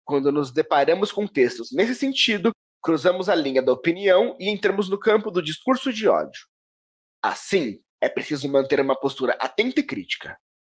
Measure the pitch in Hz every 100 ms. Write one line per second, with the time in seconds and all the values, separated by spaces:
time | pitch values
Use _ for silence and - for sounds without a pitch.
0 | - 143 139 147 135 135 151 147 143 180
1 | 202 - 208 - 123 120 117 135 226 247
2 | 277 262 - 208 226 - _ _ - 156
3 | 180 185 185 170 139 131 127 127 170 175
4 | 202 185 240 - 190 208 196 196 185 202
5 | 220 214 214 175 156 156 254 254 269 220
6 | 208 82 78 - - _ _ _ _ _
7 | _ _ 107 - - 196 120 95 _ _
8 | 113 135 - 143 139 139 135 143 135 131
9 | 139 - 123 - - - 254 294 - 98
10 | 92 - - - _ _